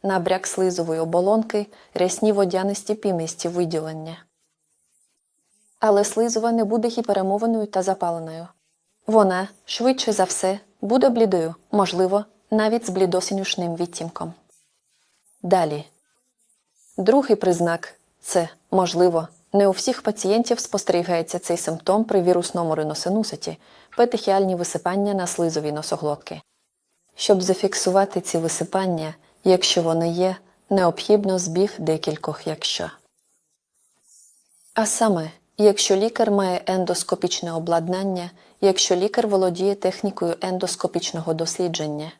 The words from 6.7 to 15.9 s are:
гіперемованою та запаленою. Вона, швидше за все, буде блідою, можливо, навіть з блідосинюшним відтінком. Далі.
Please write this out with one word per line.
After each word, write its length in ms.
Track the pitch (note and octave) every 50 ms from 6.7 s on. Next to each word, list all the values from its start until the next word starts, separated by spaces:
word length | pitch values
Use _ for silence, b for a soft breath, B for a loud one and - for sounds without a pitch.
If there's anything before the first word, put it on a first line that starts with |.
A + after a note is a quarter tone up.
| A3+ A#3 A3
гіперемованою 800 | A#3+ A#3 - A#3+ - G3+ G3 F#3+ F#3+ G3 G#3 A3+ A#3 A3+ A3+ G#3+
та 160 | G#3 - F#3+
запаленою. 640 | F3+ G3 F#3 F#3 F#3 E3+ E3+ E3 E3 D#3+ D#3+ E3 E3+ - _ _ _ _ _ _ _ _ _ _ _
Вона, 400 | - A3 A3 G#3 F#3+ F#3 F3+ F#3+ G3 - _ _
швидше 460 | - - - A#3 B3+ C4 C4 - -
за 120 | G#3 G3 F#3
все, 360 | F#3 - - - F#3 G3 G3+ _ _ _ _
буде 280 | - G3 A3+ C4 C4+ C#4
блідою, 460 | A#3 A#3 A3+ G#3 F#3 F3+ D#3+ E3 E3 - _ _
можливо, 540 | - G#3 G3 F3 F3+ F3 F#3 F#3 F#3+ G#3 G#3 _ _ _ _ _
навіть 340 | G#3+ G#3+ G#3+ A3 A3 A#3 A3+
з 40 | -
блідосинюшним 880 | F#3 F#3+ F#3+ F3+ F3 F3+ F#3 - G3+ G3 F#3+ - - - F3+ E3+ E3
відтінком. 580 | E3 F3 F3 F3 - E3 E3 - - E3+ E3 E3+ _ _ _ _ _ _ _ _ _ _ _ _ _ _ _ _ _ _ _ _ _
Далі. 440 | - F3+ F#3+ F#3 E3+ D3+ D3 D3 D3+ -